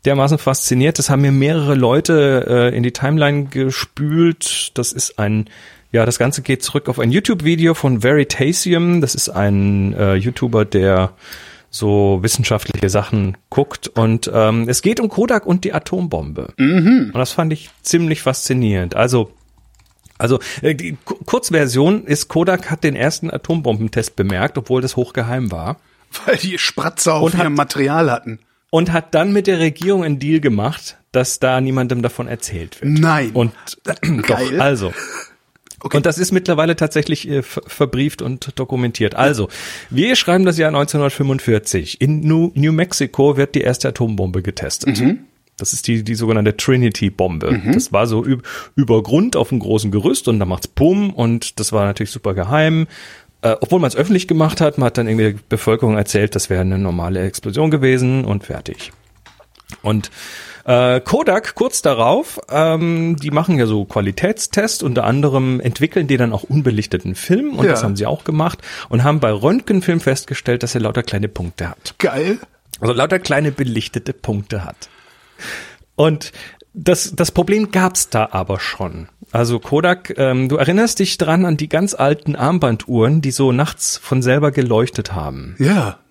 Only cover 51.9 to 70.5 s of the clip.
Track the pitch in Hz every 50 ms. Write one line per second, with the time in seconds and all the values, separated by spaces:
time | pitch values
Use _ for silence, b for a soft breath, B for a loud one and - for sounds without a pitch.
51.9 | 101 - 110 98 - - - 107 92 98 87 98 135 151 156 160 160 160 160 156
52.9 | B B B B B B B B _ _ - 117 110 - - - 180 185 165 127
53.9 | - - 151 185 214 180 180 - 170 160 160 156 - - 165 147 143 - 127 120
54.9 | - - 117 110 110 113 110 107 101 104 _ _ - 110 - - 110 110 - 110
55.9 | 110 107 101 - - 107 104 104 - 98 - - 95 90 92 92 92 95 98 92
56.9 | 87 87 85 87 95 92 90 95 - - - 127 98 139 156 160 151 147 131 131
57.9 | 131 127 127 127 131 135 127 104 101 101 - - - - - - - - - -
58.9 | - _ _ _ _ _ _ - _ _ - _ _ _ _ _ - _ - 104
59.9 | 107 107 101 - B B B B B B B B B B B - 123 123 123 127
60.9 | 127 131 127 - - 269 330 277 185 202 - - - - 233 254 - - - 156
61.9 | 135 113 113 120 165 247 330 - - - - - 127 147 160 165 160 160 170 170
62.9 | 170 165 165 165 170 147 139 147 143 147 165 175 175 139 120 110 107 104 101 -
63.9 | - 110 98 98 98 - - 185 220 - - - - 214 208 220 - - - 147
64.9 | 123 123 - 104 120 143 147 147 135 135 131 131 127 127 - 123 117 - 143 160
65.9 | - 190 165 131 139 123 123 117 110 - - - 135 151 139 131 113 104 107 -
66.9 | - 87 - 90 92 - - - 180 220 285 302 269 - - 190 147 113 113 104
67.9 | 101 98 104 113 139 160 - - 156 151 156 170 - - B B B B B B
68.9 | - 117 123 147 147 156 135 113 107 101 110 147 202 254 - - 208 185 180 -
69.9 | 170 165 - 139 135 - - - 135 - - -